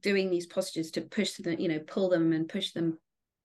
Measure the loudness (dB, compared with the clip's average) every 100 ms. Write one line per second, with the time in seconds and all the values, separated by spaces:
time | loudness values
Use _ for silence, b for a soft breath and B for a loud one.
0 | 0 2 2 0 0 -4 -4 -4 -4 -6
1 | -4 -2 -2 -2 -4 -2 0 -2 -2 0
2 | 2 4 4 2 0 -4 -6 -2 -2 -2
3 | _ _ _ _